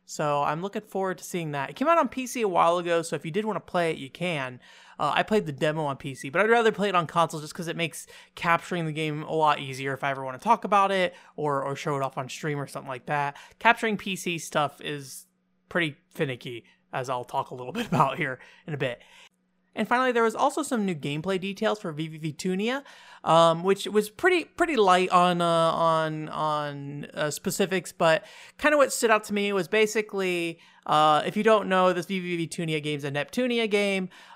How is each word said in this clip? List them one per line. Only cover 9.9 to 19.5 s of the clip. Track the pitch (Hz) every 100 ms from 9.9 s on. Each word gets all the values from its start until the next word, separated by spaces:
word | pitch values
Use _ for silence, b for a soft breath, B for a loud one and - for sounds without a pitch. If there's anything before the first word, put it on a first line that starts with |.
if | 135
I | 143
ever | 135
wanna | 135 127
talk | 208 233
about | 202 202 196
it | 196 180 B B
or, | - 151 139
or | 139
show | 135 160 143
it |
off | 135 -
on | 127
stream | - 160 143
or | 135
something | 151 139
like | 127 -
that. | 147 143 - B _
Capturing | 220 233 226 202
P | 208
C | 185 185 165
stuff | - 156 143 -
is | - 147 135 - - _ _ _ _
pretty | 180 160 139 _
finicky, | - 147 123 135 120 - b _
as | 139 127
I'll | 127
talk | 123 135 131
a |
little | 131 123
<laughs> |
bit | 214 214
about | 147 139 131
here | 143 127 B B -
in |
a | 143
bit. | 135 117 B B B _ _